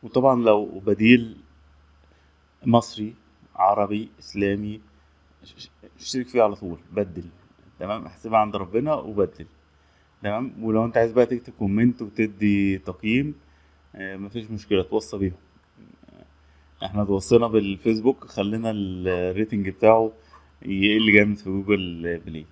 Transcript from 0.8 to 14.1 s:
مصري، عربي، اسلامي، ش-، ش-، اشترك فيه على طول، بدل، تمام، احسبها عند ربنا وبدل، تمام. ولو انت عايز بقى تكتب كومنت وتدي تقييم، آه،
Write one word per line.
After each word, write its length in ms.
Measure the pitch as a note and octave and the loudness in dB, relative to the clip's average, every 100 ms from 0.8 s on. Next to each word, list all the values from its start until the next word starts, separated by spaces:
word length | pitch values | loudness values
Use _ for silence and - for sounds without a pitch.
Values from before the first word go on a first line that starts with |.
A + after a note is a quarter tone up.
| G2+ G2+ A2 B2 A2+ - - _ _ _ _ _ _ _ _ _ _ _ - | -2 2 6 6 4 -14 -20 _ _ _ _ _ _ _ _ _ _ _ 2
مصري، 500 | A#2 - - G#2+ A#2 _ _ _ - | 2 2 -10 -12 -12 _ _ _ 2
عربي، 540 | F#2 G#2 G2+ G#2 A2 _ | 2 4 0 -2 -6 _
اسلامي، 600 | - G2+ G2+ G2+ G#2 G#2+ _ _ _ _ _ _ | -12 -2 -2 -2 -6 -12 _ _ _ _ _ _
ش-، 120 | - - | -20 -20
ش-، 120 | - _ - _ | -20 _ -20 _
اشترك 280 | - C3 B2 | -8 -8 -4
فيه 140 | B2 | 2
على 120 | G#2+ G2+ | 2 0
طول، 240 | F#2+ E2+ - | -12 -14 -10
بدل، 380 | G2 G2+ F2 E2+ - _ _ _ _ | -6 -6 -8 -16 -20 _ _ _ _
تمام، 260 | F2+ A2 - | -10 -10 -10
احسبها 340 | - A#2 A2 | -16 0 2
عند 160 | G#2+ G2 | 2 -2
ربنا 380 | F#2 G#2+ D3 | -4 -4 -2
وبدل، 520 | D3+ - G#2 F#2 - - _ _ _ _ _ _ _ | -4 -4 -2 -2 -4 -20 _ _ _ _ _ _ _
تمام. 400 | G#2 G#2+ B2+ - | -6 -6 -8 -8
ولو 220 | A2 A2 A2+ | -2 0 2
انت 120 | A2+ | 2
عايز 140 | A#2 | 2
بقى 140 | A2+ A#2+ | 4 2
تكتب 280 | B2 - - | 0 -8 -6
كومنت 420 | G2+ G2+ A#2+ A#2+ | -2 2 2 0
وتدي 760 | A2 - A2 G2 G#2 G2+ G2 F#2+ | -10 -4 -4 0 0 2 0 -2
تقييم، 580 | F#2+ F2+ G#2+ A#2+ D3 C#3+ _ _ _ _ _ - | -8 -8 -2 -2 -2 -8 _ _ _ _ _ -16
آه، 220 | F#2+ | -14